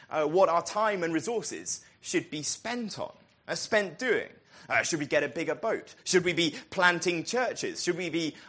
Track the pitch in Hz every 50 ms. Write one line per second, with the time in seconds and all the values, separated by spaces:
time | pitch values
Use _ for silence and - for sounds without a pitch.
0 | - - - 156 156 147 156 190 196 160 165 170 165 - - 214 220 220 208 190
1 | 170 165 165 160 147 214 240 220 - - 113 80 90 - - - - - - _
2 | - - - 170 - - - 151 143 - - - - 220 240 247 233 202 - -
3 | - - - - - _ _ _ _ - 160 165 - - 233 214 202 180 151 -
4 | 254 254 202 127 - - - - _ _ - - - - 127 117 110 - - 156
5 | 147 131 156 151 143 143 139 170 160 160 170 - - 226 185 101 - - - -
6 | - - - 185 165 180 170 147 170 156 147 - - - - 190 180 180 175 170
7 | - 180 175 165 147 - - 247 254 220 - - - 208 165 - - - 185 165
8 | 185 170 139 170 165 151 - - -